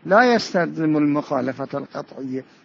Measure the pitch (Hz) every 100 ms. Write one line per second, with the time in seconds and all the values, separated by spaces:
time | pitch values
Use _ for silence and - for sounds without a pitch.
0 | - 196 247 233 - 185 165 156 160 151
1 | 147 147 143 139 127 123 135 143 139 143
2 | 147 - 135 131 131 _